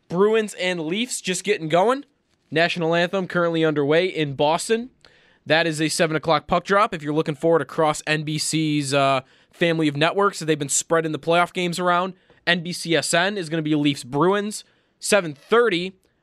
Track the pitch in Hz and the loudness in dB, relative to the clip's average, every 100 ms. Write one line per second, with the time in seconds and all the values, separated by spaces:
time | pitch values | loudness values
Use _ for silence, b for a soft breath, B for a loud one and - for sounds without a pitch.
0 | - 175 208 226 208 - 180 175 151 208 | -6 2 4 2 -2 -4 -4 -2 -4 -4
1 | 247 - 180 175 208 180 160 170 214 269 | -4 -6 -6 -6 -2 -2 2 2 2 0
2 | - _ _ _ - 151 170 180 160 170 | -6 _ _ _ -4 0 0 0 0 0
3 | 175 196 180 175 170 165 160 151 139 160 | 0 -2 -2 -2 0 2 2 2 2 2
4 | 185 - 147 135 147 165 - 226 254 _ | 2 -2 -4 0 0 0 0 -2 -2 _
5 | b b b b - 156 165 151 156 - | b b b b 0 2 2 0 -2 0
6 | 165 156 165 147 - 175 - 196 220 165 | 0 0 0 0 2 -2 2 2 2 -2
7 | 147 151 160 143 165 165 135 - 151 151 | -4 -2 -2 -2 2 2 0 0 0 0
8 | - 156 151 156 - 156 156 147 135 139 | -2 -4 -2 -6 -2 -2 0 -2 0 0
9 | 135 135 - b b - 170 160 151 143 | 2 0 -4 b b -2 0 2 0 0
10 | 160 190 202 - 156 147 143 - - 165 | 0 2 0 -2 -2 -2 -2 -4 0 0
11 | 160 147 165 170 175 185 175 170 180 175 | 0 -6 0 2 2 -2 -4 -2 0 0
12 | 185 - b b - 175 170 170 165 151 | -2 -8 b b -2 -2 -2 -8 -2 -2
13 | - 170 185 208 156 165 151 151 147 135 | 2 0 0 -4 -4 -4 0 0 0 -2
14 | 123 143 175 202 208 - - _ _ _ | -4 0 2 2 -2 -10 -16 _ _ _
15 | - 208 165 139 - 226 233 170 185 - | 0 2 0 -10 2 4 4 0 -4 -10
16 | _ _ | _ _